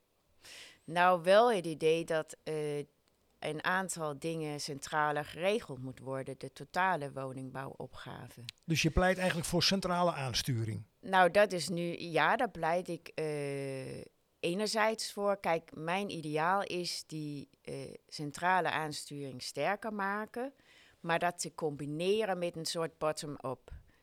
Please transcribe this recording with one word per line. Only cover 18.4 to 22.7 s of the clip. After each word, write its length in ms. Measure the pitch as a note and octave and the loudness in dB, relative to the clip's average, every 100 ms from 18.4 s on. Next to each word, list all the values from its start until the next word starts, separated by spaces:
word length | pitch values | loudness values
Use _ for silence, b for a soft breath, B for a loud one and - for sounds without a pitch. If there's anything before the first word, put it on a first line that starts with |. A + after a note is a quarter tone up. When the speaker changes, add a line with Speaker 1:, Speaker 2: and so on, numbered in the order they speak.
| F3 F#3 D#3+ | 2 4 2
Speaker 1:
aansturing 720 | C#3+ D#3 D3 - C#3+ C#3 B2 | 0 -2 -6 -10 -10 -10 -10
sterker 500 | - - D3+ G#3 A3+ | -10 -2 -2 -2 -4
maken, 600 | G#3+ G3 G#3 G#3+ A#3+ C4 b b b b b | -4 -4 -4 -6 -8 -8 b b b b b
maar 180 | E3+ E3 | -2 2
dat 200 | F3 - | 2 -2
te 140 | E3 | -8
combineren 840 | - D#3+ C#3+ C#3+ D3+ F3+ G#3+ G#3+ F#3 | -4 -4 -2 -6 -2 2 2 2 0
met 180 | F3 D#3+ | -2 -4
een 100 | |
soort 320 | D#3+ | -4